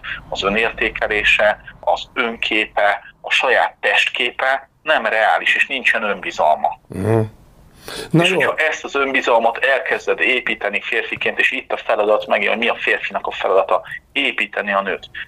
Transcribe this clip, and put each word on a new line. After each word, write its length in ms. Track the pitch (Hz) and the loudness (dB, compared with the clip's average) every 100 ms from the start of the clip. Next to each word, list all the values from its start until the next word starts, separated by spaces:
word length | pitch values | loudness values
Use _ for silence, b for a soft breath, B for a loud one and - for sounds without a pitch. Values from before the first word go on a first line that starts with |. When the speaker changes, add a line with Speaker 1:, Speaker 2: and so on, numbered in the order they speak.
| B B - | B B -8
Speaker 1:
az 140 | - | -4
önértékelése, 1160 | 95 107 113 - 113 - 107 104 107 - 107 101 B - | 0 0 -2 -2 -4 -2 -2 0 2 4 2 0 B -6
az 300 | - 85 - | -2 -2 -2
önképe, 880 | 139 120 117 - 107 104 - 104 101 B _ | -4 -4 -2 -2 0 0 0 0 0 B _
a 80 | - | -2
saját 440 | - 139 107 90 - | 0 2 2 2 0
testképe 920 | 107 101 - - 123 - 131 135 - _ | 0 0 0 -2 -4 -2 -2 -2 -6 _
nem 220 | 151 143 110 | 0 0 2
reális, 500 | 110 104 85 90 - | 2 4 2 2 0
és 120 | - | -2
nincsen 360 | 135 113 113 | -2 0 0
önbizalma. 760 | 107 95 87 - 78 76 - - _ | -2 -4 -6 0 2 2 0 -4 _
Speaker 2:
Mhm. 320 | 90 104 113 110 - - - - B B B B | -4 0 2 0 -8 -20 -20 -20 B B B B
Na 120 | 160 | 2
Speaker 1:
És 60 | 175 | 4
Speaker 2:
jó. 60 | 180 | 2
Speaker 1:
hogyha 200 | 170 - 156 | 0 0 -2
ezt 140 | 156 | -2
az 120 | 135 139 | -4 -2
önbizalmat 640 | 135 131 131 117 117 113 | 0 0 4 4 4 2
elkezded 600 | 131 131 - 110 - 98 | 2 2 0 -2 0 0
építeni 640 | 107 127 120 110 104 98 | 2 2 -2 -4 -4 -4
férfiként, 560 | - 117 107 110 113 - | -2 -2 -2 -4 -2 0
és 120 | - | 0
itt 200 | 131 - | -2 -6
a 60 | 107 | -6
feladat 500 | - 110 104 107 - | 0 2 4 2 2
megint, 220 | 110 101 | 0 0
hogy 100 | 104 | 0
mi 80 | 117 | 0
a 80 | - | 0
férfinak 520 | - 101 - 98 - | -2 -2 -2 -6 -6
a 40 | |
feladata, 500 | - 104 95 - 90 B B - | -4 2 2 4 0 B B -8
építeni 600 | 139 135 110 104 - 101 | -4 -2 -2 -4 -4 0
a 80 | 98 | 0
nőt. 280 | 98 82 - B | 0 -6 -8 B